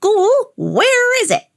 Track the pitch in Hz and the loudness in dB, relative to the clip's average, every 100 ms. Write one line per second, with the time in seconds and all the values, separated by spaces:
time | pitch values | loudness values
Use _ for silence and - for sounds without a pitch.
0 | 370 415 381 539 494 - 165 170 453 508 | 0 0 2 0 -2 -8 -6 0 0 2
1 | 494 508 415 196 - | 0 -2 -2 -4 -6